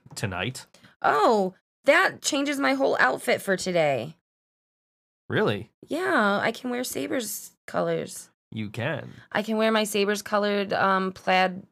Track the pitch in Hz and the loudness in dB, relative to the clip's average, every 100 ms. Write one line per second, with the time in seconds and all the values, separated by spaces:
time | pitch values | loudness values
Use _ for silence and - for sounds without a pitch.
0 | - - 98 90 107 127 - _ - - | -16 -6 -4 -4 -4 -6 -14 _ -20 -2
1 | - - 359 214 185 - _ _ - 330 | 2 4 4 4 2 -4 _ _ 4 4
2 | 381 - - 277 285 277 269 269 269 - | 4 -2 -4 -2 0 0 0 2 2 4
3 | - - - - - 180 185 175 151 131 | 2 2 0 0 0 -2 0 2 2 2
4 | 147 - _ _ _ _ _ _ _ _ | -4 -12 _ _ _ _ _ _ _ _
5 | _ _ - 143 202 101 - _ - 294 | _ _ -4 0 2 0 -6 _ -8 -4
6 | 370 302 202 202 - 226 247 240 254 - | 0 2 2 2 -2 -4 -6 -6 -6 -6
7 | 285 269 214 - - _ - 180 170 165 | -4 -4 -6 -8 -14 _ -8 -4 -2 -2
8 | - - - _ - 110 104 113 135 131 | -6 -12 -18 _ -12 -8 -8 -4 -4 -6
9 | 123 - - - 214 220 220 220 214 208 | -10 -16 -6 -4 -2 0 2 2 0 0
10 | 202 202 - 208 208 202 196 - 196 190 | 0 -2 -2 0 2 0 0 0 2 2
11 | 190 185 - 185 185 185 - | 0 -4 0 2 2 -2 -12